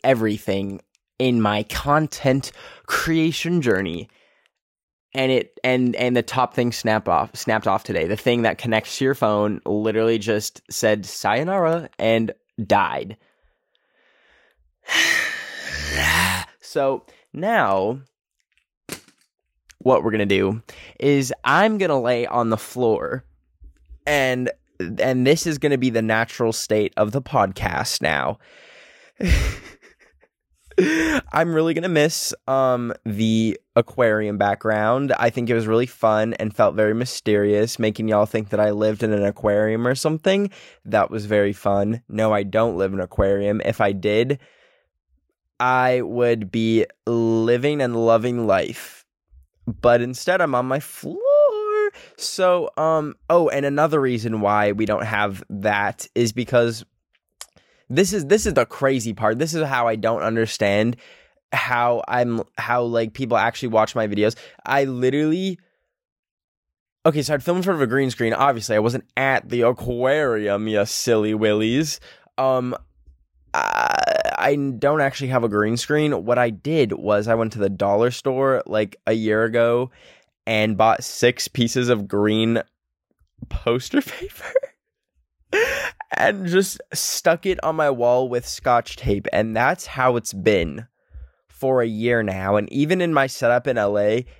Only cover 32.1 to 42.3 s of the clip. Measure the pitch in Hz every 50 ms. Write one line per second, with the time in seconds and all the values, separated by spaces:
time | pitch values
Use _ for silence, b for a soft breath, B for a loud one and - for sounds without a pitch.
32.1 | 156 - - - - - _ - 135 135 131 127 127 120 120 117 98 - _ 113
33.1 | 104 101 113 110 110 113 110 113 - - - _ _ 120 117 - - - 123 113
34.1 | 107 107 107 104 104 98 101 101 98 - - 110 107 107 107 110 120 131 143 135
35.1 | 131 - - 120 - 131 120 117 120 113 110 107 110 113 127 123 - - - 110
36.1 | 107 107 110 113 - - 101 110 107 - 113 98 73 104 107 107 107 113 127 131
37.1 | - - - 110 104 104 104 104 104 104 110 117 - - 113 110 104 - 113 110
38.1 | 107 104 104 107 - 117 107 101 - 104 104 107 104 104 107 107 107 101 120 107
39.1 | 107 104 101 101 101 - - 107 101 104 107 107 110 113 120 123 135 135 - 156
40.1 | 156 156 - 190 190 196 202 202 B B B B B B _ - 107 107 - -
41.1 | - 110 104 104 107 104 101 101 101 - - 101 101 101 101 104 113 120 - -
42.1 | - 107 110 110